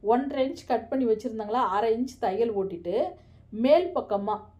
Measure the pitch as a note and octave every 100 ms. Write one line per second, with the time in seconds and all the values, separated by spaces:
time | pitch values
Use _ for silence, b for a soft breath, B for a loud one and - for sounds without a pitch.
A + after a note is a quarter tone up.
0 | G3+ A#3+ C#4 C#4 C4 - - A#3 - C4+
1 | B3 G#3+ B3+ A3 G#3 A3+ A3+ G3 A3+ A3+
2 | C4 - G#3 G3 A#3+ G3+ F#3+ E3+ F3 G3+
3 | F4+ - B B B G#3+ B3 D#4+ F4+ -
4 | - G3+ G3+ G#3 - -